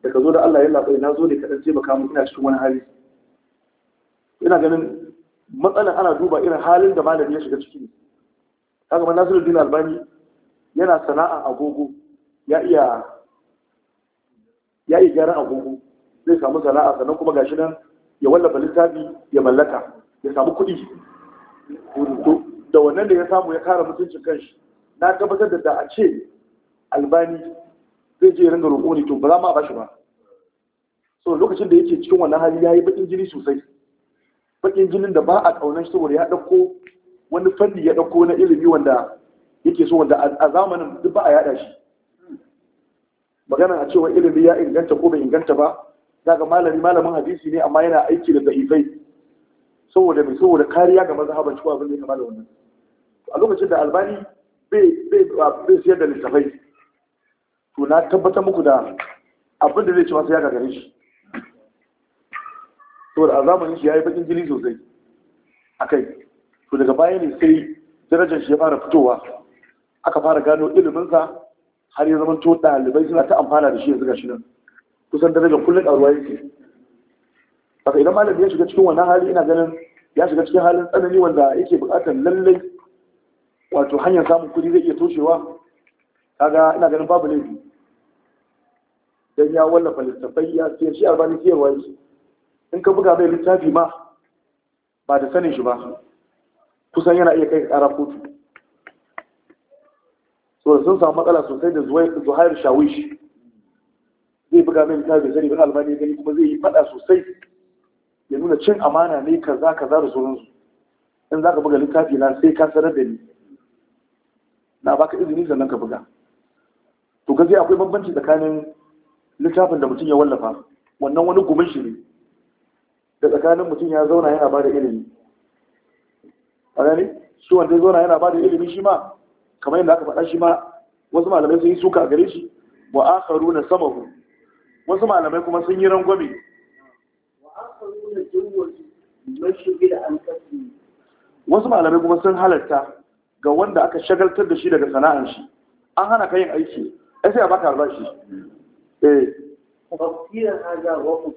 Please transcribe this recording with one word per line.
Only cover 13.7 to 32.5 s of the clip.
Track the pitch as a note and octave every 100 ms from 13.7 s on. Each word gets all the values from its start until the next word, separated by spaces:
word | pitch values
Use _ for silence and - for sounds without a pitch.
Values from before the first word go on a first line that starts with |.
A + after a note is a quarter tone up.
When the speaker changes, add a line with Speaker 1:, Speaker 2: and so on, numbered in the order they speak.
| _ _ _ _ _ _ _ _ _ _ _ -
Speaker 1:
ya | E3
iya | F#3
gyaran | D#3 D#3+ E3 C3+
agogo, | C3 C3+ C3 _ _ _ _ -
zai | E3
samu | C3+ D#3
sana'a, | D3 C#3 D3+ -
sannan | C3 D#3
kuma | D#3+
gashi | C#3+ C#3 D#3
nan | D#3+ D#3+ _ _ _ _
ya | -
wallafa | E3+ E3+ C3+
littafi, | - E3+ E3+ - - - _
ya | -
mallaka, | C3 C3 D3 C3 - - _ _
ya | C#3
samu | C#3 -
kuɗi. | - - F3 - - - - - _ _ _ _ D3 - C#3+ C#3+ B2+
To, | - E3 - - -
da | D#3+
wannan | D3 D#3 G#3
da |
ya | F3+ F3
samu | F#3 F3+
ya | D#3+
kare | F3 F3+
mutuncin | D#3+ - F3 D3+
kanshi, | D3+ D3+ - _ _ _ _ _
na | F3 F#3
tabbatar | G3+ G3 G#3
da, | E3+
da | D#3 -
a | -
ce | - G3 - - _ _ _ _ _ _
Albani | C#3 C#3 E3 E3+ E3 E3 - - _ _ _ _ _
zai | F#3+
je | F3
ya | E3+
ringa | E3+ D#3
roƙo | C#3 D#3+ D#3
ne, | C#3+
to, | C3+
ba | C#3+
za | F3
ma | F3+
a |
bashi | D#3 C#3+
ba. | A#2 A2+ _ _ _ _ _ _ _ _ _ _ _ _ _
So, | - E3
lokacin | F4+ F#4 G4+
da | E4+
yake | - -
cikin | - F#3
wannan | D#3+ D#3
hali, | E3